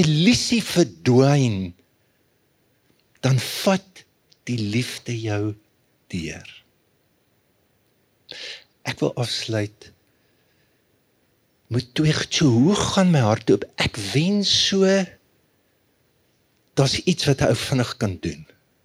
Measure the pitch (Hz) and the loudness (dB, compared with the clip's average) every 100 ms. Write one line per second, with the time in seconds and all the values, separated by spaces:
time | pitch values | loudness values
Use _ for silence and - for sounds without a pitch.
0 | 156 151 190 233 - 233 - 175 135 - | 4 4 4 2 0 -2 0 0 0 -2
1 | 127 123 139 143 123 98 90 - _ _ | 2 4 4 4 2 -2 -6 -10 _ _
2 | _ _ _ _ _ _ _ _ _ _ | _ _ _ _ _ _ _ _ _ _
3 | _ _ 131 127 - - 196 185 - - | _ _ 0 0 -2 -2 0 0 -2 -20
4 | _ _ _ _ - 117 101 117 123 - | _ _ _ _ -8 -6 -2 -4 -4 -10
5 | - 117 110 104 107 104 _ _ _ _ | -10 -8 -4 -4 -4 -8 _ _ _ _
6 | _ 90 80 80 - - _ _ _ _ | _ -10 -8 -12 -18 -20 _ _ _ _
7 | _ _ _ _ _ _ _ _ _ _ | _ _ _ _ _ _ _ _ _ _
8 | _ _ _ - - - _ _ 131 - | _ _ _ -16 -16 -16 _ _ -12 -4
9 | 147 - 117 - - 110 104 - - _ | -4 -2 -6 -6 -6 -4 -6 -10 -20 _
10 | _ _ _ _ _ _ _ _ _ _ | _ _ _ _ _ _ _ _ _ _
11 | _ _ _ _ _ _ _ 117 - - | _ _ _ _ _ _ _ -6 -4 0
12 | 156 - - - 143 113 156 208 - 196 | 0 0 -4 0 2 4 4 2 0 2
13 | 185 151 107 110 - - - - - - | 4 4 4 2 2 0 0 -4 -4 -4
14 | 98 139 175 208 185 - - 196 190 196 | -4 0 0 0 0 0 0 2 4 2
15 | 180 - _ _ _ _ _ _ _ _ | 0 -8 _ _ _ _ _ _ _ _
16 | _ _ _ _ _ _ _ - 135 - | _ _ _ _ _ _ _ -2 0 0
17 | - 170 147 135 147 123 - 131 120 - | -2 -2 -2 0 0 0 -2 -2 -2 -4
18 | 104 87 85 76 - _ _ _ | -6 -6 -8 -10 -16 _ _ _